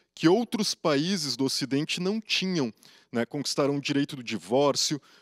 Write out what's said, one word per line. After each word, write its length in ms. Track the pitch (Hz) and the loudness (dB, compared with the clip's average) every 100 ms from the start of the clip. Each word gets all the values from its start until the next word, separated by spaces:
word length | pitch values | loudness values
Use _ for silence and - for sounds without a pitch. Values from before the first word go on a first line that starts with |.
| _ | _
que 160 | - 160 | 0 4
outros 440 | 202 233 - 208 | 4 2 -2 -2
países 600 | - 165 139 165 196 147 123 | -2 0 2 2 -2 -2 -2
do 80 | |
Ocidente 560 | 135 - 127 135 160 - | -2 -2 -2 -2 -2 -4
não 220 | 180 220 | -2 -4
tinham, 520 | - - 185 175 123 - - - _ | -2 -2 0 0 -2 -4 -20 -20 _
né? 140 | 117 117 | -4 -2
Conquistaram 500 | 147 131 - 139 143 | -4 -4 0 0 0
o 60 | |
direito 340 | 139 139 143 143 | 0 -2 -2 -4
do 80 | |
divórcio, 800 | 113 110 92 123 143 131 - 147 - _ | -8 -8 0 4 4 2 0 -2 -8 _